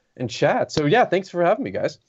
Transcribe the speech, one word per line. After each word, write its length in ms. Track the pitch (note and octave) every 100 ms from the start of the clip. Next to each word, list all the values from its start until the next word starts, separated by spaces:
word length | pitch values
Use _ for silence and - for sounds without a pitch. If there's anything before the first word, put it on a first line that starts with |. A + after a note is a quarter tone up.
| _ -
and 120 | A#2+
chat. 420 | - D#3 A#3 -
So 140 | - D3
yeah, 180 | A3
thanks 240 | A#3 F#3 F#3+
for 160 | F3
having 200 | F3 A3+
me, 60 | A2+
guys. 280 | F#2+ - -